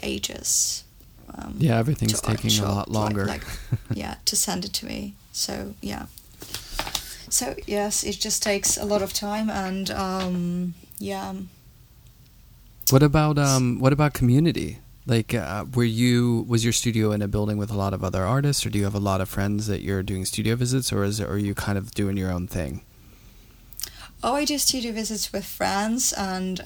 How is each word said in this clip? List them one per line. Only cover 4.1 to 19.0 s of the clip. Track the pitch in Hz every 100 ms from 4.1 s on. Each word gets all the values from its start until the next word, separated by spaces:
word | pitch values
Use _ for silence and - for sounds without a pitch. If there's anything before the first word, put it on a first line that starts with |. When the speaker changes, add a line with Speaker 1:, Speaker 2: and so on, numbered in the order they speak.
| - -
Speaker 1:
to | 202
send | - 185 -
it |
to | - -
me. | 55 202 202 -
So, | - - 202 202 202
yeah. | 202 202 - - - - - - - - - - - - -
So, | - 247 - -
yes, | 202 208 -
it | 208 202
just | 214 -
takes | 214 196 - -
a | 208
lot | 208
of | 190
time | - 202 214 220
and, | 202 190 190 190
um, | - 190 190 185 180 175 175 180 170 - -
yeah. | 202 196 196 190 185 - - - - - - - - - - - - - -
Speaker 2:
What | 135
about, | 147 156 151 147
Speaker 1:
S- | 139
Speaker 2:
um, | 135 123 123
what | 131
about | 143 147
community? | - 127 131 165 80 80 - - - -
Like, | 117 107
uh, | 120 73 101 98
were | 127
you, | 117 110 123 120 120 117 117
was | 117
your | 117
studio | - 123 110 107
in | 104
a | 101
building | 107 104 104
with | 101
a | 101
lot | 98
of | 95
other | 95 92
artists, | 92 131 143 143 -
or |
do | 104
you | 98
have |
a |
lot | 101